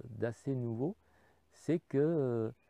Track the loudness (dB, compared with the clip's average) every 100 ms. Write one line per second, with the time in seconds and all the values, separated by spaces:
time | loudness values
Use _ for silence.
0 | -10 -4 -4 -4 -4 -2 -2 -2 -2 -4
1 | _ _ _ _ _ -10 -2 -2 0 2
2 | 2 2 2 0 -2 -4 _